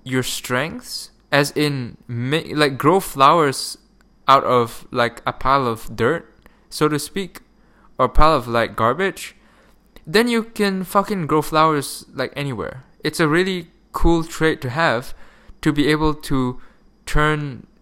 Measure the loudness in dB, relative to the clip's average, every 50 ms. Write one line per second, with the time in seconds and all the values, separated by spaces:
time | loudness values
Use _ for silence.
0 | -10 -4 -2 -2 -2 -2 -6 -8 -6 -4 -2 -2 -2 -4 -8 -12 -14 -12 -12 -12
1 | -12 -14 _ _ _ 0 2 2 2 2 0 -2 -2 0 -2 -4 -8 -10 -12 -18
2 | _ -10 -8 -6 -4 -2 -2 -2 -2 -2 0 0 0 0 0 2 2 4 4 2
3 | 0 -2 2 4 6 6 6 6 2 0 0 -4 -8 -10 -12 -16 _ _ _ _
4 | _ _ _ _ 2 4 4 4 4 4 2 2 2 0 -4 -14 -16 -8 -2 0
5 | 0 0 -2 -6 -8 -8 -6 -2 0 2 2 2 2 0 -4 -4 -8 -12 -4 -2
6 | 0 0 0 -2 -6 -14 _ _ _ -20 _ _ _ -12 -4 0 0 0 0 -2
7 | -4 -6 -6 -8 -8 -8 -10 -18 -20 _ _ _ _ _ _ _ _ -14 -2 0
8 | 0 2 6 6 6 6 6 2 0 0 0 0 0 0 -2 0 0 0 2 0
9 | -2 -4 -4 -6 -14 -16 -18 _ _ _ _ _ _ _ _ _ _ _ _ -20
10 | -12 -2 0 0 2 2 0 0 -2 -4 -4 -2 -2 -2 0 -4 -6 0 0 0
11 | 0 0 -2 -4 -2 0 0 0 0 2 2 2 4 4 2 0 -2 -6 -10 -14
12 | -16 -14 -8 -8 -8 -6 -6 -6 -6 -6 -6 -6 -8 -8 -8 -12 -16 _ -18 _
13 | -8 -6 -2 0 0 2 2 2 0 0 -4 -6 -8 -12 _ _ _ _ -4 2
14 | 2 4 4 2 0 -4 -4 -2 0 0 -2 -2 -6 -8 -4 0 0 0 0 -2
15 | -4 -8 -12 -14 -16 -20 -20 -20 _ -20 -14 -4 -2 -2 0 2 2 2 2 2
16 | 2 0 0 -2 -4 -2 -2 0 0 -2 -4 -8 -12 -18 _ _ _ _ _ _
17 | -10 -2 2 2 2 2 0 -2 -4 -8 -10 -12 -18 _ _ _